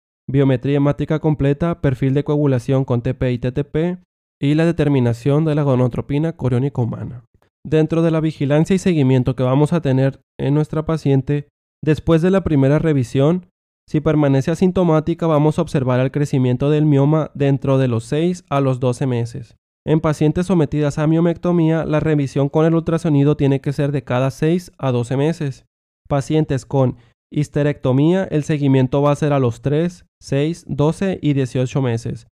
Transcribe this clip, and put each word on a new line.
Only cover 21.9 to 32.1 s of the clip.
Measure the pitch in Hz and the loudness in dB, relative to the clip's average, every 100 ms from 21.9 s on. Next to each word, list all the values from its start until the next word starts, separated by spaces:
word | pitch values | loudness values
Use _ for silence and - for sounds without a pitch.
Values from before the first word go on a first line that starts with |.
| 151 | -2
revisión | 156 151 139 139 139 | 0 0 -2 -2 0
con | 156 160 | 2 2
el | 165 | 2
ultrasonido | 160 160 170 143 143 147 | 0 -2 2 2 2 2
tiene | 139 139 | 0 0
que | 147 | -2
ser | 139 143 | -4 -2
de | 139 | -4
cada | - 123 131 | -4 -2 -2
seis | - 156 180 180 - | -2 -2 -2 -4 -6
a | 135 | -2
doce | 120 120 131 | -2 -2 -2
meses. | 151 165 143 - _ _ _ _ - | -2 -2 -8 -10 _ _ _ _ -4
Pacientes | 143 - 156 151 135 - | -2 0 0 0 -4 -2
con | 139 131 - _ _ _ | 0 0 -2 _ _ _
histerectomía, | 147 143 151 147 147 131 131 156 190 190 | -6 -4 -2 -2 -2 0 2 2 2 0
el | 151 | -4
seguimiento | 143 151 143 135 127 143 | -2 0 2 2 2 2
va | 147 | 0
a | 143 | 0
ser | 151 | 0
a | 143 | 0
los | 123 117 | 0 -2
tres, | 135 147 175 175 _ _ | -2 -2 -2 -6 _ _
seis, | - 135 151 175 - | -6 -2 -2 -6 -6
doce | 139 147 165 196 - | 0 0 0 -4 -2
y | 147 | 0
dieciocho | 139 131 131 127 143 | 0 -2 -2 -2 -2
meses. | 127 113 123 | -2 -2 -6